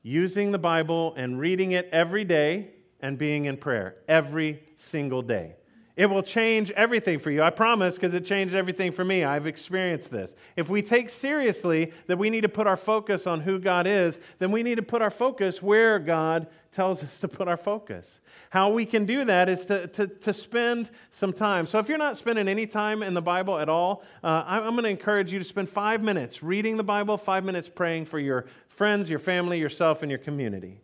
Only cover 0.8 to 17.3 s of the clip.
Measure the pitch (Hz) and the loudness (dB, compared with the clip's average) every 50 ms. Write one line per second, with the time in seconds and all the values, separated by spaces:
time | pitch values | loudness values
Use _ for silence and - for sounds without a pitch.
0.8 | 160 156 165 165 165 160 - 135 127 123 123 127 147 175 185 185 190 185 185 180 | 2 0 0 0 0 -2 -4 -4 -6 -4 -4 -2 0 0 0 0 0 0 0 -2
1.8 | 180 180 160 165 170 170 185 214 214 175 170 151 147 151 170 208 202 - - - | -2 2 2 2 2 2 0 -4 0 2 4 4 4 2 0 -2 -6 -10 -16 -20
2.8 | _ _ _ _ - 135 139 127 151 147 147 147 143 143 139 139 - 147 123 107 | _ _ _ _ -8 -8 -4 -2 -2 -2 0 0 -2 -4 -6 -6 -4 -2 -2 -2
3.8 | 95 95 - - _ - 156 160 147 143 147 160 156 156 151 143 - - _ _ | -2 -6 -10 -14 _ 4 4 4 4 2 -4 -2 -2 -4 -4 -8 -16 -20 _ _
4.8 | - - - 156 143 135 127 127 120 117 117 95 82 80 80 _ _ _ _ - | -16 -8 -6 -4 -4 -2 -4 -4 -2 -2 -4 -4 -4 -8 -16 _ _ _ _ -20
5.8 | _ _ _ - 190 208 196 196 190 - - 233 226 226 226 220 208 180 202 196 | _ _ _ 0 2 2 2 0 -2 -2 -2 0 0 2 2 0 -2 -2 2 2
6.8 | 220 233 240 220 220 190 165 139 - 156 143 151 156 170 170 - 226 233 233 214 | 2 4 2 0 0 0 -2 0 -2 -2 2 4 4 4 4 4 2 4 4 4
7.8 | 185 180 180 - 190 180 170 175 180 - 202 196 196 185 180 190 185 180 180 185 | 2 0 0 0 -2 -2 -2 -2 -2 -2 0 0 0 0 0 -2 -2 -2 -2 -2
8.8 | 190 180 180 185 185 185 190 185 160 139 143 147 147 160 151 - - - 180 185 | -4 -4 -2 -2 -2 0 2 2 2 2 0 0 -2 -4 -8 -8 -10 -6 -4 -2
9.8 | 185 180 165 143 - - 123 107 92 - - - - - _ 170 165 147 190 208 | -2 -2 -2 -4 -6 -8 -8 -8 -8 -8 -12 -20 -20 -10 _ -6 -4 0 0 -2
10.8 | 202 208 240 240 247 - - - - 277 302 302 269 226 190 - - 175 165 160 | 2 4 2 2 2 0 -10 -6 -4 -2 0 2 2 0 0 0 0 0 2 2
11.8 | 165 160 - - - - 180 175 208 220 226 226 214 208 - 208 214 202 185 180 | 0 -2 -6 -16 -4 -2 -2 0 0 0 0 2 0 0 0 2 2 2 2 2
12.8 | - 214 220 214 208 208 202 185 - 185 170 160 151 190 190 185 180 196 180 175 | 0 0 0 0 2 -2 -2 -2 0 -2 -4 -2 -2 -2 -2 0 0 2 2 2
13.8 | 175 185 208 196 180 170 - - - - - _ 180 185 208 226 233 240 233 226 | 2 2 2 4 2 2 0 -4 -18 -20 -6 _ -2 0 0 0 0 0 -2 -2
14.8 | - 226 233 233 220 208 - - 254 269 262 254 196 190 - - 175 202 208 220 | -2 -2 0 0 0 0 0 0 -2 -2 0 0 -2 -2 -2 -2 2 4 6 6
15.8 | 226 226 214 196 147 156 165 160 160 160 160 165 160 156 - - _ _ - - | 6 6 4 2 2 0 0 2 2 2 0 0 -2 -4 -16 -20 _ _ -2 0
16.8 | 185 190 185 185 151 135 - - - - | 0 0 0 -2 -6 -14 -8 -8 -8 -8